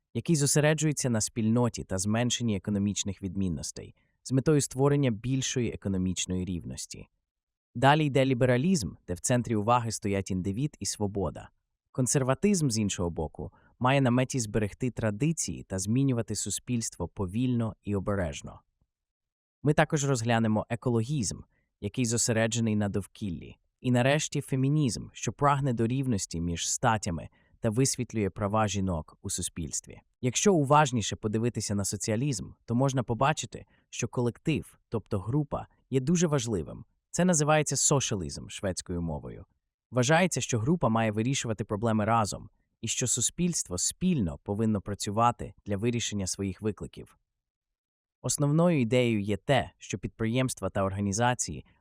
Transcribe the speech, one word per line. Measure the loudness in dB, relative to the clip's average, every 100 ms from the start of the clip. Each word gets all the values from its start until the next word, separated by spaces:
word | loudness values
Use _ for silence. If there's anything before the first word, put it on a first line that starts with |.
| _
який | -4 2 2
зосереджується | 4 4 4 4 0 0 0
на | 0
спільноті | 0 0 2 4 2 0
та | -4 -2
зменшенні | 0 0 0 0 0 0
економічних | 0 0 0 0 -4 -6
відмінностей | -6 -2 -2 -2 -6 -10 -16 -20 _ _ -2
з |
метою | 2 4 4
створення | 2 2 2 4 2
більшої | 0 -2 -2 0 -2 -2
економічної | -4 -2 0 0 -2 -4 -4 -4
рівності. | -6 -8 -10 -12 -14 -18 _ _ _ _ _ _ 2
Далі | 4 6 4
йде | 2 2
лібералізм, | 4 4 4 4 2 0 -8 -10
де |
в | -4
центрі | 0 0 2 0
уваги | 2 2 2
стоять | -4 -2 -2 0
індивід | -2 -2 -2 -4 -6
і | -8
свобода. | -4 -4 -2 -4 -6 -14 _ _ _ _
Консерватизм, | -4 0 2 0 2 2 2 0
з | 0
іншого | 0 -2 -4
боку, | -4 -6 -8 -12 -14 _ _
має | 2 4
на | 4
меті | 2 0 -2
зберегти | -2 -2 -2 -2 -6
традиції | -2 -4 0 -2 -2 -4 -8
та | -6 -6
змінювати | 0 2 2 0 -2 -6
суспільство | -6 -6 -4 -4 -4 -6 -8
повільно | -6 -4 -2 0 0 -2 -4
і | -4 -2
обережно. | -2 -2 -2 -6 -12 -16 _ _ _ _ _ _ _ _ _ _
Ми | 2
також | 4 2 2 2
розглянемо | 0 2 2 4 0 -2
екологізм, | -4 0 0 0 -2 -2 -6 -14 _ _ _
який | -6 -2 0
зосереджений | 0 0 2 0 0 0 2
на | 0
довкіллі. | -2 -6 -8 -8 -8 -12 -20 _ _
І | 0
нарешті | 2 4 2 0 -4
фемінізм, | -2 0 2 2 2 -2 -8
що | -8 -8
прагне | 0 2 2 2
до | 2 0
рівності | 0 0 -2 -2 -4
між | -2 -2 -4
статями | 0 2 2 0 -6 -8 -18 _ _
та | 0
висвітлює | 2 2 0 -4 -2 -2
права | -2 0 2 0
жінок | 0 -2 -2 -6 -12
у | -8
суспільстві. | -6 -6 -6 -6 -8 -10 -16 -20 _
Якщо | -4 2 4
уважніше | 4 6 4 4 2 -2 -4
подивитися | -2 0 0 -2 -2 -2
на | -2
соціалізм, | -4 -2 0 0 -4 -8 -12 -2
то | 2
можна | 2 0
побачити, | -2 0 2 0 -6 -14 -18 _ _
що | -8 -4
колектив, | -2 -2 -2 -2 -2 -4 -14 _
тобто | -8 -4 -4
група, | -2 -2 -2 -6 -8 _ _
є | -2
дуже | 2 2 2
важливим. | 2 0 -2 -4 -10 -18 _ _
Це | 0 2
називається | 4 4 4 2 0
сошалізм | 2 2 2 -2 -4 -8 -12
шведською | -6 -4 -4 -6 -4
мовою. | -4 -6 -8 -14 -18 _ _ _ _
Вважається, | 0 4 4 4 0
що | -2 0
група | 0 2 2
має | 2 2
вирішувати | 0 0 -2 -2 -4
проблеми | -4 -2 0 2 2
разом, | 2 0 -4 -12 _ _ _
і | -6
що | -4 -2
суспільство | 0 -2 -2 -2 -2 -4 -4
спільно | -4 -2 0 2 0 -4
повинно | -6 0 0 0
працювати | -4 -6 -4 0 0 0 -8 -12 -6
для | -2
вирішення | 0 -2 -4 -4 -4
своїх | -4 -6 -4
викликів. | -6 -6 -10 -14 -20 _ _ _ _ _ _ _ _ _ _ _
Основною | -4 0 2 4 4 4
ідеєю | 4 4 4 2
є | 0 -2
те, | 2 2 2 -8
що | -10 -8
підприємства | -8 -4 -2 0 -2 -2 -4
та | -2
організації | -2 0 -2 2 0 0 -4 -8 -14 _